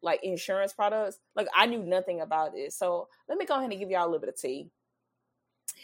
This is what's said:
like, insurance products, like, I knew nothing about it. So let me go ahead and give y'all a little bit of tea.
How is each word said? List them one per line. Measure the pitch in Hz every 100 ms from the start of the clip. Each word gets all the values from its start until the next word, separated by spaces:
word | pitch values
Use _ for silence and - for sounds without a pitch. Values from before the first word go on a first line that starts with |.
like, | 170 160
insurance | 190 175 - 190 196
products, | - 208 220 208 - _ -
like, | 202 185
I | 226
knew | 233
nothing | 180 185 185 175
about | 160 156 156 -
it. | 143
So | - 180 175 - _ -
let | 339
me | -
go | 285
ahead | 262
and | 196
give | 196
y'all | 185
a | 170
little | 165
bit | -
of | -
tea. | 131 139 165 _ _ _ _ _ _ _ _ _ - -